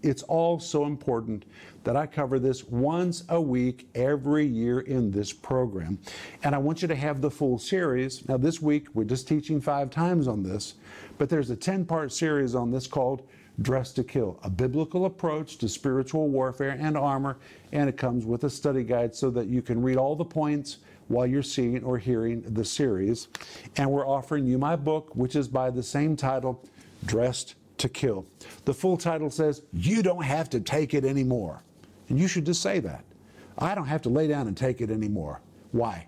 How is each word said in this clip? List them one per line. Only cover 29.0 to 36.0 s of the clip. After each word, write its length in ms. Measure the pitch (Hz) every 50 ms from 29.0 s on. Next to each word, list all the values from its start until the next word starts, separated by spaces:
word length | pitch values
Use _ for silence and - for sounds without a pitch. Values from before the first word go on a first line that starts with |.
| - 170 160 160 151 147
says, 320 | 123 - 160 151 143 147 - - -
"You 300 | 85 87 156 208 226 202
don't 200 | 185 175 180 160
have 240 | 131 139 156 165 127
to 100 | - 120
take 340 | 98 - 135 147 156 - -
it 100 | 147 131
anymore." 580 | 135 135 139 131 127 127 120 101 82 71 - - - - - - - - - - -
And 100 | 127 135
you 80 | 175 190
should 180 | - 180 151
just 160 | 156 175 - -
say 160 | 190 202 185
that. 240 | 123 - 73 67 - - - - - - - - - - - -
"I 160 | - 170 202
don't 120 | 202 160
have 160 | 131 151 156 -
to 60 | 120
lay 200 | 120 147 160 156
down 180 | 147 143 135
and 100 | 110 98
take 240 | - 131 127 123 -
it 100 | 120 104
anymore." 500 | 110 110 107 104 104 98 80 73 71 - - - - - - - -
Why? 340 | 117 117 113 98 87